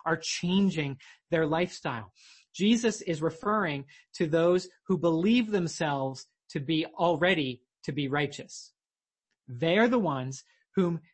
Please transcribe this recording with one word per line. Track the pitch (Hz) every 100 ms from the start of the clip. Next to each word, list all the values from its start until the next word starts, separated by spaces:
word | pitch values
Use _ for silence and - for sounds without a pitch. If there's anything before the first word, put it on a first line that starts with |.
| 165
are | 165
changing | - - 175 185 196 160 143 135 - - _
their | 165 156
lifestyle. | 160 180 - 156 120 98 _ - - _
Jesus | - 202 233 233 214
is | - 156
referring | 160 - 208 214 180 143 135 - _ -
to | 165
those | 165 170 180 - - -
who | 185
believe | 170 165 190 247 214
themselves | 208 165 - 160 139 135 135 - _ -
to | 160
be | 139 160 156 -
already | 175 156 180 180 131 123 _ _
to | -
be | 147 139
righteous. | 143 147 - - - - _ _ _ _ _ _ _ -
They're | 120 165 190 233
the | 247
ones | 175 135 131 135 - _ _ -
whom | 175 170 -